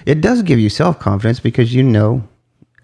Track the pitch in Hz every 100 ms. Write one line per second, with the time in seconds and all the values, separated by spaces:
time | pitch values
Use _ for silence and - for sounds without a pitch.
0 | - 156 202 247 180 120 107 - 175 -
1 | 104 101 110 123 117 127 117 127 131 107
2 | 107 123 104 _ _ _ _ _